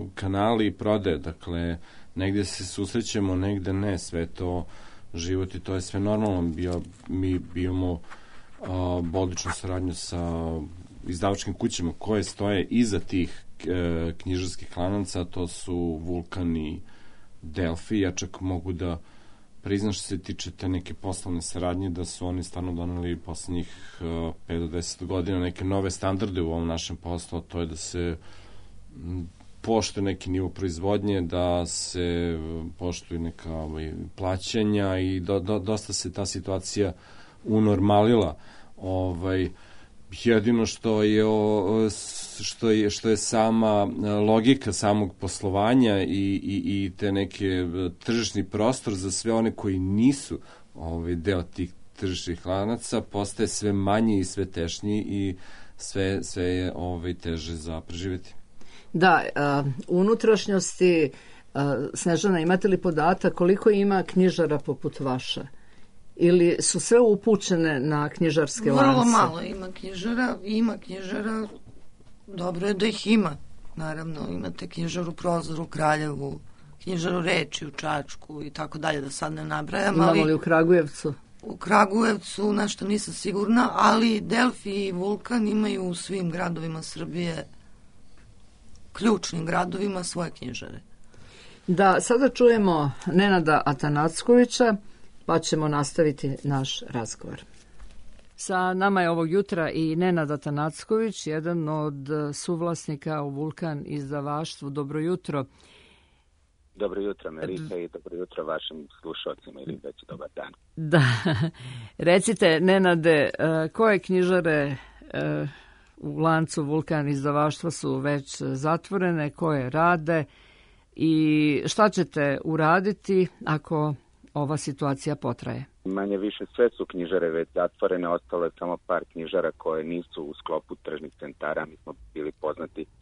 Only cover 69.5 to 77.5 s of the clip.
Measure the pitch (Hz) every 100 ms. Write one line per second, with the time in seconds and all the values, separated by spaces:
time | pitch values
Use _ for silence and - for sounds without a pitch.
69.5 | 190 185 - 185 185 214 233 247 180 196
70.5 | 214 226 202 - 190 190 214 214 220 208
71.5 | - - - - - - - - 190 175
72.5 | 170 202 190 220 214 196 226 170 147 -
73.5 | - - 165 160 156 165 151 - 180 180
74.5 | 170 180 165 165 175 170 165 180 170 156
75.5 | 156 160 151 156 151 151 143 139 151 -
76.5 | - - - 185 175 175 180 170 175 143